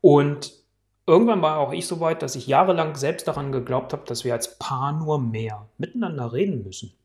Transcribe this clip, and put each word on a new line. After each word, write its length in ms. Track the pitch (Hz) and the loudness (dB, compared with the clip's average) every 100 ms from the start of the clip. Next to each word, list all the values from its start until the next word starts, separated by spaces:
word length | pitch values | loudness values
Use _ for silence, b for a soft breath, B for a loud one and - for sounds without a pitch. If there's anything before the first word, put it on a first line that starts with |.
Und 520 | - 143 143 143 - - _ _ _ _ - | 10 8 4 -2 -10 -16 _ _ _ _ 4
irgendwann 340 | 170 233 208 | 6 6 2
war 180 | 156 156 | 0 0
auch 120 | 139 | -2
ich 160 | 165 170 | -4 -6
so 140 | 165 | -2
weit, 200 | 165 165 | -2 -2
dass 140 | 139 127 | -6 -8
ich 100 | 120 | 0
jahrelang 500 | 135 185 170 160 143 | 2 4 2 0 -2
selbst 320 | 139 170 - | -4 -4 -6
daran 260 | 143 139 | -6 -4
geglaubt 400 | 135 117 127 131 | -4 -2 -4 -4
hab, 120 | - - | -10 -8
dass 200 | 120 123 | -6 -4
wir 80 | |
als 260 | 117 - - | -4 -6 -8
Paar 320 | - 131 139 | -6 -4 -2
nur 260 | 151 156 151 | -2 -2 0
mehr 520 | 120 110 113 107 104 _ | 0 -4 -6 -8 -16 _
miteinander 560 | - 247 202 151 120 | -8 -4 -4 -4 -6
reden 300 | 117 202 143 | -2 -2 -2
müssen 300 | 95 - 107 _ | -8 -14 -16 _